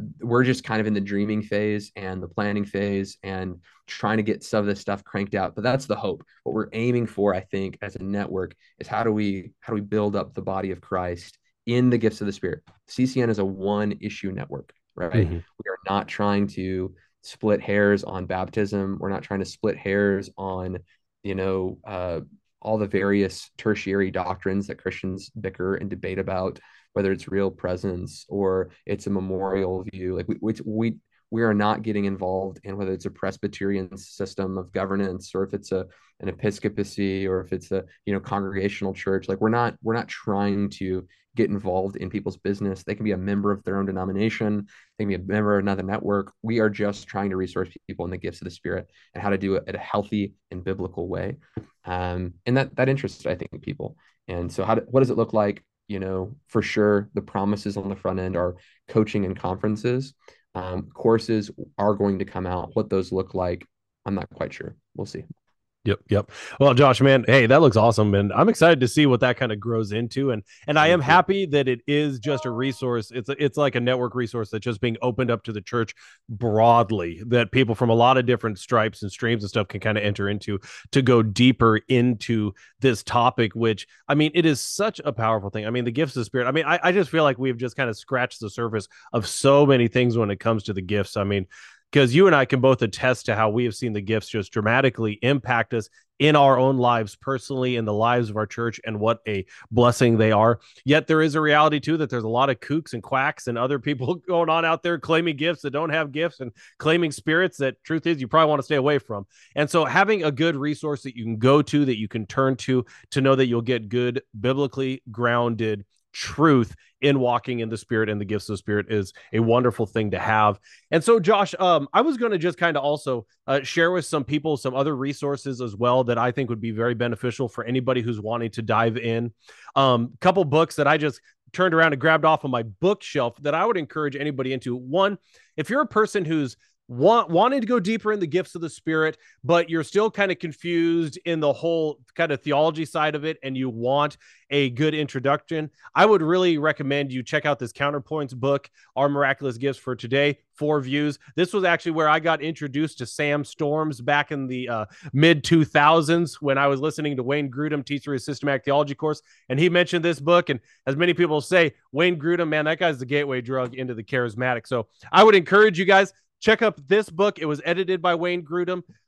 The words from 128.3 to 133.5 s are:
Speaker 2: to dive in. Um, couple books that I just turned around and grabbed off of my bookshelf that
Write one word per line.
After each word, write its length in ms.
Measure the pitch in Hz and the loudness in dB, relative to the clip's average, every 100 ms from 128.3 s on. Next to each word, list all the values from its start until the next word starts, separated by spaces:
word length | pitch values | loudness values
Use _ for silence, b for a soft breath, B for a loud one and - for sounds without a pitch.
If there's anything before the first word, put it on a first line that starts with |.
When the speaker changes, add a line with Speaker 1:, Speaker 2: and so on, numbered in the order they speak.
| 117 117 | -4 -4
Speaker 2:
to 120 | 117 | -6
dive 340 | 110 110 117 113 | 0 2 2 0
in. 340 | 117 113 117 - B B B - | -4 -4 -4 -10 B B B 2
Um, 380 | 135 120 117 - | 4 4 0 0
couple 220 | 180 185 | 2 2
books 340 | 156 151 165 - | 2 2 2 2
that 100 | 143 | 2
I 100 | 156 | 2
just 240 | 147 - b b _ | 0 -4 b b _
turned 220 | - 185 160 | 0 2 4
around 180 | 165 | 4
and 80 | 139 | 4
grabbed 240 | 151 160 156 | 2 4 4
off 180 | 156 | 2
of 60 | 143 | 0
my 140 | 123 | -4
bookshelf 720 | 113 101 - - - 147 120 - | -4 -2 0 0 -4 -2 -2 -4
that 100 | 143 | -4